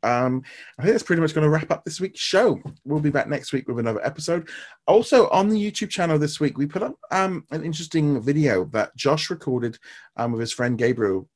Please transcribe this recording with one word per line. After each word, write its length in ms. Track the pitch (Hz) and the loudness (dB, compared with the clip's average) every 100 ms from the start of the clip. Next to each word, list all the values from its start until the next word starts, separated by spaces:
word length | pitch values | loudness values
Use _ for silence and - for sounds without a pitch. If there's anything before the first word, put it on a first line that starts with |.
Um, 400 | 113 120 127 131 131 - - - | 0 0 0 -2 -8 -20 -20 -4
I 40 | |
think 100 | 147 | 0
that's 120 | 240 | 0
pretty 180 | - 170 | 2 0
much 120 | 160 | 2
gonna 140 | 156 151 | 2 2
wrap 220 | 156 151 | 2 0
up 140 | - | -4
this 160 | - 156 | -4 -8
week's 200 | 190 - | -8 -6
show. 400 | - 190 233 117 151 - | 0 4 4 2 -6 -16
We'll 160 | - 151 | -4 0
be 100 | 147 | 0
back 160 | 139 - | 0 -2
next 260 | 135 - | -4 -4
week 120 | 135 - | -6 -4
with 120 | 120 | -4
another 260 | 117 107 | -2 -2
episode. 460 | 123 156 156 170 160 - - - - | -4 -6 -4 -4 -4 -16 -18 -12 4
Also, 440 | 196 240 262 202 | 4 6 4 6
on 180 | - 202 | 4 2
the 80 | 214 | 2
YouTube 320 | 208 202 208 | 0 -4 -6
channel 300 | - 175 156 | -2 2 2
this 200 | 147 - | 0 0
week, 200 | 147 139 | -2 -2
we 80 | 143 | -4
put 160 | 185 | -2
up, 160 | 208 - - | -6 -8 -6
um, 360 | 185 190 180 - | -2 0 -2 -6
an 140 | 180 | -8
interesting 560 | 160 156 165 165 151 139 | -6 -8 -2 0 2 2
video 460 | 113 143 147 98 92 | 0 2 4 2 0
that 280 | 110 104 - | -2 -2 -2
Josh 340 | 139 156 151 | 0 0 -2
recorded, 480 | 170 - 127 117 113 - - - - | -6 -4 -2 -4 -8 -18 -20 -18 -6
um, 140 | 120 | -4
with 100 | 117 | -2
his 100 | 113 | -4
friend 240 | - 123 117 | -2 -2 0
Gabriel. 500 | 120 120 104 95 92 | 0 2 0 0 -4